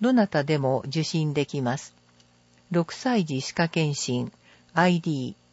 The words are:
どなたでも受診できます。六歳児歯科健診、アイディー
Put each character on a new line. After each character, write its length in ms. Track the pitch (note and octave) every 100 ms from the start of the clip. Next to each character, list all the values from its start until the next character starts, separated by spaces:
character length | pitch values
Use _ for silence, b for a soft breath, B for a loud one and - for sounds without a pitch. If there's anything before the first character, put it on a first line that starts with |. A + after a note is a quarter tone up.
ど 120 | A3+
な 160 | B3+ G3+
た 160 | D#3
で 140 | C#3+ D3+
も 260 | C3+ C3 C#3+
受 160 | D3+
診 320 | D#3 E3 D3+
で 120 | C#3+ C#3
き 160 | C#3+
ま 160 | B2+ C3
す。 180 | - - _ _ _ _ _ _ -
六 220 | F3 E3
歳 320 | - B3+ A#3+
児 160 | D#3+ C3+
歯 140 | -
科 140 | - E3
健 260 | - D#3
診、 380 | C#3+ - B2 A#2+ - b b b
ア 160 | - F3+
イ 120 | F3
デ 100 | E3
ィ 180 | D3 B2
ー 60 | - _